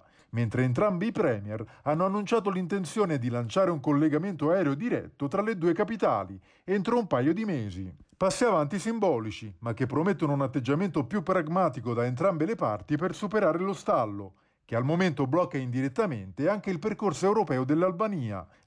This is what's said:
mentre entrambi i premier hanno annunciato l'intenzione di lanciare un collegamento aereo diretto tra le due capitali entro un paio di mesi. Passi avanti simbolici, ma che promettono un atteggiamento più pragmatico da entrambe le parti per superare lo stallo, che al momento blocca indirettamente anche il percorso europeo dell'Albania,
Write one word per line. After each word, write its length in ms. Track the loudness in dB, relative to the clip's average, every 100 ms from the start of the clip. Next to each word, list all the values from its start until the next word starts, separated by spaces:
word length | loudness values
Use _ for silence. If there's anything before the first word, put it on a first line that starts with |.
| _ _ _
mentre 340 | -2 0 2
entrambi 440 | 2 2 2 2 -2
i 40 |
premier 520 | 0 0 0 -4 -8 -10 -8
hanno 220 | -2 0 0
annunciato 440 | 0 0 0 2
l'intenzione 680 | -2 -2 -2 -4 0 0 0
di 100 | 0
lanciare 400 | -2 -2 2 2
un 100 | 2
collegamento 680 | 2 4 4 2 -2 -2 2
aereo 240 | 2 2
diretto 540 | 0 -2 -2 -4 _ -4
tra 140 | 0
le 160 | -2 0
due 160 | 0
capitali 680 | 2 0 0 2 2 -2 -10 _ _
entro 340 | -4 -2 2 0
un 80 | 2
paio 280 | 2 2
di 120 | 0 0
mesi. 480 | -2 -4 -6 -10 -12 -20 _
Passi 260 | 0 2
avanti 360 | 4 4 2 -2
simbolici, 760 | -2 0 2 2 -2 -8 -12 -10
ma 140 | -8
che 120 | -2 0
promettono 480 | 0 0 0 0
un 80 | 0
atteggiamento 640 | 0 -2 0 0 0 -2 -2
più 160 | -4
pragmatico 720 | 0 0 0 2 0 0 -4
da 120 | 0 0
entrambe 400 | 2 0 2 -2
le 100 | 0
parti 400 | -2 -2 -2 -2
per 180 | -2
superare 460 | -4 -2 2 2 2
lo 140 | -2
stallo, 600 | -4 0 2 2 -4 -12 _ _ _ _
che 100 | -2
al 100 | 0
momento 420 | 2 2 2 0
blocca 300 | 2 0 -2
indirettamente 920 | -4 -2 -2 0 -2 -2 -8 -2 0
anche 220 | 0 -2
il 80 | -4
percorso 460 | -4 -2 -2 0 2
europeo 400 | 2 2 0 2
dell'Albania, 840 | 2 2 0 -2 -2 -4 -6 -10 _